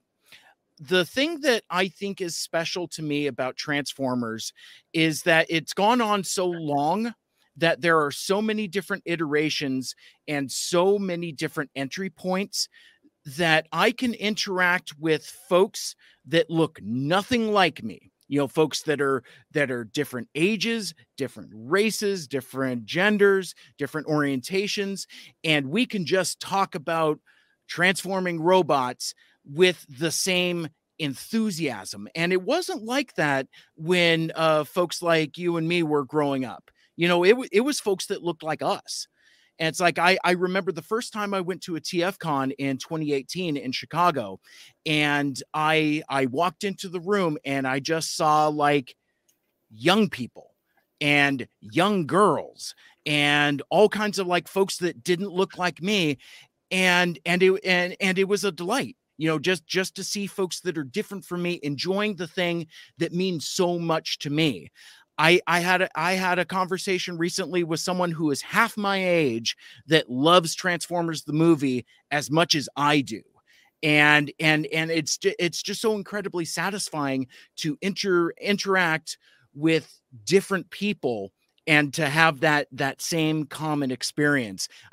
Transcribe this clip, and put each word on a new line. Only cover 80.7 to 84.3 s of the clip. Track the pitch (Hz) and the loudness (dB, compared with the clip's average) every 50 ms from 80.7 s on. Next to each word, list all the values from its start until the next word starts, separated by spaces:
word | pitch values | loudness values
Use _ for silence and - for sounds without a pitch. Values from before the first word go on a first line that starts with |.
| - - 196 208 208 - - 135 120 107 98 98 - _ _ _ _ _ _ | -8 -4 -4 -4 -4 -2 -4 -4 -4 -4 -6 -10 -12 _ _ _ _ _ _
and | - 156 151 147 143 127 | 4 4 4 4 2 0
to | 165 160 139 | -2 -2 0
have | 135 165 165 160 156 131 | 4 4 4 4 4 2
that, | 156 156 151 147 143 - | 2 2 2 2 0 -2
that | - 123 147 135 - - | -4 -4 -4 -4 -4 -6
same | - - 180 165 156 156 156 156 151 | -6 -4 -2 0 0 0 0 -2 -4
common | 156 - - 156 156 151 147 143 127 | -6 -8 -8 -4 -4 -2 -2 -2 -2
experience. | 127 123 - - - - 147 147 | -4 -4 -6 -6 -2 0 2 2